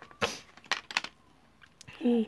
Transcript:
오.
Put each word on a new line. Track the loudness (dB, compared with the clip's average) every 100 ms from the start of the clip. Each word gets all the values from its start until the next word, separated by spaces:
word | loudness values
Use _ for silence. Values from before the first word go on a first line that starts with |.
| -20 -4 -4 -4 -12 -20 -6 -6 -2 -4 -4 -12 -20 -20 -20 _ -20 -20 -20 -2
오. | 4 4